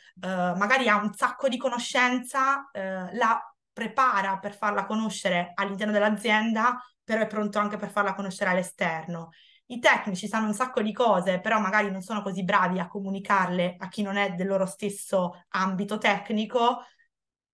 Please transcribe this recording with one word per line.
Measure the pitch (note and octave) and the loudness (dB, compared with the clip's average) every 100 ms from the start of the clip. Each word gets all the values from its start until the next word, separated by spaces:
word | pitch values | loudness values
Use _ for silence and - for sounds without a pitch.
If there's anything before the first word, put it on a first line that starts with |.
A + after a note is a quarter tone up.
| - - | -20 -10
magari | F#3 F#3 F3+ F3+ G#3 C4 A#3 | -4 0 0 2 4 4 4
ha | G#3 | 4
un | G#3 | 2
sacco | - B3 - C4+ | 0 -2 0 -2
di | B3+ | 0
conoscenza, | C4 A#3+ - C4 B3 B3 B3+ C4+ C4 C#4 C#4 | -2 -2 -2 2 4 2 -2 0 2 2 -2
eh, | G3+ F#3+ F#3+ F3+ A3 | -8 -6 -4 -6 0
la | A3+ A#3 - _ _ | 2 2 -2 _ _
prepara | - A3 A3 B3+ G3+ G3 F#3+ | -8 -4 2 4 4 0 -2
per | G3+ - | -6 -4
farla | G#3 G3+ G3 | 0 0 -2
conoscere | A3 A3 - F#3+ F3 F3 - | -2 -2 -2 0 2 0 -4
all'interno | G3 G3 G#3+ | -4 -2 0
dell'azienda, | G#3 G#3+ G#3 A3+ G#3+ A3+ A3 A#3+ A#3+ - _ | 2 2 2 2 2 2 2 2 0 -8 _
però | - A3 | -4 0
è | G#3+ | 0
pronto | G#3+ G#3 G#3 | 0 -2 0
anche | G#3 G#3 | 0 -2
per | G3 | -4
farla | G#3 G3+ | 0 0
conoscere | G3 G3 F#3 F#3+ | 0 -6 -2 0
all'esterno. | F#3 F3+ - F3 D#3+ D#3+ E3+ E3 - _ _ _ | 0 -2 -2 -2 -2 -6 -8 -10 -18 _ _ _
I | A#3+ | 0
tecnici | C#4+ B3 G#3+ F3+ G#3 | 2 2 -2 -6 -4
sanno | A3 G#3+ | -2 -2
un | G3+ | 0
sacco | B3 B3 | -2 0
di | A3 | -2
cose, | G3+ A#3 F#3 F3+ F3+ | 0 2 4 2 0
però | A3 A3 | 0 0
magari | F#3+ G#3+ G3+ | 2 0 0
non | F#3+ | -4
sono | F#3 G#3+ | -6 -6
così | G3 F#3 | -4 -4
bravi | F#3 G3+ F#3 F#3 | 0 2 2 0
a | F#3 | -4
comunicarle | G3+ F#3+ G3 G3 G3+ F3+ F3+ F3+ F3+ | -6 -6 -6 0 2 2 0 -2 -2
a | F#3 | -10
chi | - | -6
non | G3+ G3+ | -2 0
è | G3 | 0
del | F3 F#3+ | 0 0
loro | F#3+ F#3 | 0 0
stesso | - G#3 G3+ - F#3+ F3 - _ | -2 -6 -6 -2 0 0 -6 _
ambito | F#3+ F#3+ F#3 G3+ G#3+ | -2 0 0 -2 0
tecnico. | A3 G3+ - G#3+ G#3+ B3 A#3 B3 - _ _ _ _ _ _ | 2 2 0 -2 0 2 2 2 -6 _ _ _ _ _ _